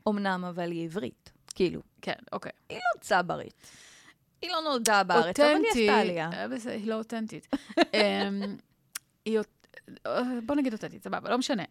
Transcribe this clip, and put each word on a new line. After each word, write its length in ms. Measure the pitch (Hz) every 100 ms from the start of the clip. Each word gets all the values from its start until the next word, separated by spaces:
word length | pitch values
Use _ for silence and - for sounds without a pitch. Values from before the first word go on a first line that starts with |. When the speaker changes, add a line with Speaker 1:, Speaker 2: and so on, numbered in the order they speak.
| 214
Speaker 1:
אמנם, 380 | 202 196 185 180
אבל 260 | 175 175
היא 140 | 170 165
עברית, 460 | 175 233 - - _ - -
כאילו. 260 | 180 160 - _
Speaker 2:
כן, 120 | - - -
אוקיי. 200 | - - - -
Speaker 1:
היא 80 | -
לא 220 | 719 -
צברית. 680 | - 190 175 156 - _ - - - - - _ _ -
היא 100 | 339
לא 100 | 330
נולדה 420 | 311 247 226 202
בארץ, 360 | 185 202 180 196
אבל 80 | 294
היא 80 | 311
Speaker 2:
אותנטי, 320 | 440 254 214
Speaker 1:
עשתה 120 | 233
עלייה. 280 | 185 170 160
Speaker 2:
אה, 140 | 185 208
בסדר, 240 | 254 226
היא 140 | 220 214
לא 80 | 220
אותנטית. 520 | 220 226 220 - - 277 -
<laughs> 200 | - -
אמ, 640 | 214 208 196 202 196 202 - _ _ _ - _ _ 214
היא 120 | 220
אות-, 280 | 208 _ _ - - - -
אה, 160 | 170 247 240 226
בוא 100 | 294
נגיד 180 | 262
אותנטית, 300 | 214 170 -
סבבה, 260 | 190 170 -
לא 80 | 247
משנה. 260 | 254 233 156